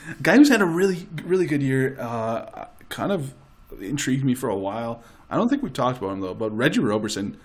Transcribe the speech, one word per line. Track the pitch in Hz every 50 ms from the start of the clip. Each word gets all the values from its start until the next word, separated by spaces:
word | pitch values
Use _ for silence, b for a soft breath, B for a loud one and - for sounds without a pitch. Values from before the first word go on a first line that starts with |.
| B B
a | B B -
guy | 165 190
who's | 262 294 285
had | 247 214
a | 202
really, | 170 160 175 190 196 180 170 175 - 165 147 -
really | 170 180 185 175
good | 143 151 143 139
year, | 131 131 135 131 131 135 -
uh, | 117 117 117 113 110 113 117 - - - - - - - - - - -
kind | - - - 156
of | 202 175 135 139 - - - - - - - - - -
intrigued | 98 95 - - - 135 127 139 135
me | 131 123
for | 127 135 120
a | 98
while. | 98 98 98 104 117 117 117 117 - B B B B B B
I | -
don't | 165 214 240
think | 285 285 254
we've | 180 -
talked | - 123 127 131
about | - 98 98
him | 98 98
though, | 98 92 92
but | 110 110 110
Reggie | 107 107 127 156 - 247
Roberson | 156 107 104 107 107 104 - - 151 147 - b